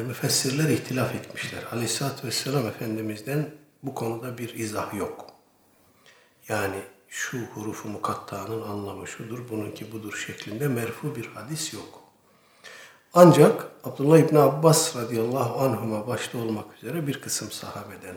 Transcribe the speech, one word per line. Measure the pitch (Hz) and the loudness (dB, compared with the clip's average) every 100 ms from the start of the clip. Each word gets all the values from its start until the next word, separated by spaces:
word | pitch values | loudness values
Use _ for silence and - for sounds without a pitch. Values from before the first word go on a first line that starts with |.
| 123 | -4
müfessirler | 120 139 - 135 139 156 | -2 0 2 0 2 2
ihtilaf | 113 - 127 120 123 | 2 0 -2 -2 -4
etmişler. | - - - 92 - | -10 -10 -8 -8 -8
Aleyhisselatü | 117 117 - 139 - 123 | -4 -4 -2 -4 -4 -6
Vesselam | - 135 139 110 | -4 0 0 0
Efendimiz'den | - 113 110 110 107 - 147 147 - - _ | -4 -6 -4 -4 -6 -4 -4 -4 -8 -20 _
bu | 135 127 | -10 -6
konuda | 117 113 127 120 | -4 -6 -8 -8
bir | 113 | -10
izah | - 110 - - | -6 -6 -6 -6
yok. | 101 87 - - - _ _ _ _ _ _ - - _ _ - | -6 -6 -8 -16 -20 _ _ _ _ _ _ -20 -20 _ _ -6
Yani | 107 98 98 - - - | -2 -2 -4 -12 -18 -14
şu | - - 127 110 | -8 -6 -6 -8
hurufu | 110 107 104 107 | -8 -8 -8 -8
mukatta'nın | 101 - - - 101 101 113 | -6 -4 -6 -6 -10 -6 -6
anlamı | 107 101 98 95 87 | -6 -6 -8 -10 -12
şudur, | - 113 123 120 | -12 -10 -10 -6
bununki | 110 107 - 110 | -6 -6 -8 -12
budur | 110 104 - - | -10 -10 -10 -10
şeklinde | - - 110 143 | -10 -10 -4 -2
merfu | 120 113 - 147 120 | 0 -4 -6 -8 -8
bir | 110 | -10
hadis | - 113 156 - | -12 -10 -8 -8
yok. | 104 85 - - _ _ _ _ _ - - - - _ | -10 -16 -20 -20 _ _ _ _ _ -20 -20 -20 -20 _
Ancak | 175 175 139 185 - - - | 12 12 12 8 6 -6 -12
Abdullah | 127 - 139 160 | -12 -2 8 8
İbni | 139 147 | 8 6
Abbas | 135 151 160 151 - 123 | 6 6 6 6 2 -4
radıyallahu | 113 117 117 131 120 123 | -4 0 0 0 -2 2
anhuma | 135 107 113 107 120 | 2 2 -2 -4 -2
başta | 110 - 127 | -4 -4 -4
olmak | 113 107 - - | -4 -4 -6 -14
üzere | 110 165 143 | -8 -4 -4
bir | 127 | -4
kısım | 110 - 107 | -4 -6 -6
sahabeden, | - - 101 101 95 92 | -10 -10 -12 -12 -14 -14